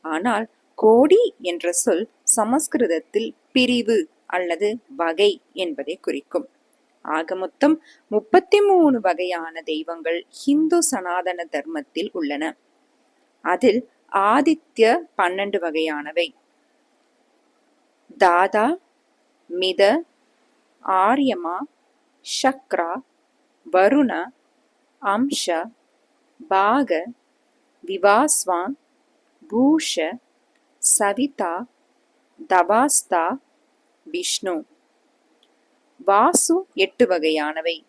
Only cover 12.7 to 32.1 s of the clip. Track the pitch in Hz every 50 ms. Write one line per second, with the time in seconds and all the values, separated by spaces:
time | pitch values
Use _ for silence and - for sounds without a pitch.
12.7 | _ _ _ _ _ _ _ _ _ _ _ _ _ _ - - 180 180 - 247
13.7 | 202 254 247 _ _ _ _ _ - 202 196 208 226 277 294 330 311 311 _ _
14.7 | _ - 220 220 240 349 330 _ _ - 190 175 185 190 202 202 196 190 170 165
15.7 | 151 160 160 160 151 147 147 147 156 170 170 151 _ _ _ _ _ _ _ _
16.7 | _ _ _ _ _ _ _ _ _ _ _ _ _ _ _ _ _ _ _ _
17.7 | _ _ _ _ _ _ _ _ - - 202 180 170 175 190 190 - 214 214 269
18.7 | 339 370 _ _ _ _ _ _ _ _ _ _ _ _ _ _ 170 180 185 190
19.7 | 180 202 196 202 254 330 330 _ _ _ _ _ _ _ _ _ _ _ _ _
20.7 | _ _ - - 190 185 190 208 254 285 277 254 208 180 170 165 175 190 285 -
21.7 | _ _ _ _ _ _ _ _ _ _ _ - - - - 262 269 - _ _
22.7 | 196 180 170 165 180 175 - _ _ _ _ _ _ _ _ _ _ _ _ -
23.7 | 170 185 190 208 269 294 285 226 180 160 180 247 _ _ _ _ _ _ _ _
24.7 | _ _ _ _ _ _ 196 202 196 220 262 285 - - - 190 170 160 175 226
25.7 | _ _ _ _ _ _ _ _ _ _ _ _ _ _ - - 190 190 196 208
26.7 | 233 285 277 - 170 156 175 240 240 _ _ _ _ _ _ _ _ _ _ _
27.7 | _ _ - - 196 180 180 202 202 226 294 302 - - - 190 180 170 180 214
28.7 | 285 _ _ _ _ _ _ _ _ _ _ _ _ _ - - 202 233 262 285
29.7 | 311 320 - - - 175 156 160 208 247 _ _ _ _ _ _ _ _ _ _
30.7 | _ _ - - - - 214 202 202 240 277 277 - - 202 170 165 185 240 -
31.7 | _ _ _ _ _ _ _ _